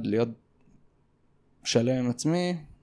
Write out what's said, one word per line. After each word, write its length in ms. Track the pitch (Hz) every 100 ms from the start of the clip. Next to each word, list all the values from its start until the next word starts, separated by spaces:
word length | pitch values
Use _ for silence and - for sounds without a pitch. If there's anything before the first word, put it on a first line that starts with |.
להיות 260 | 110 107 117 113 _ _ - - _ _ _ _ _ _ _ _
שלם 340 | - 120 120 131
עם 60 | 123
עצמי, 460 | 120 151 175 180 175 151 -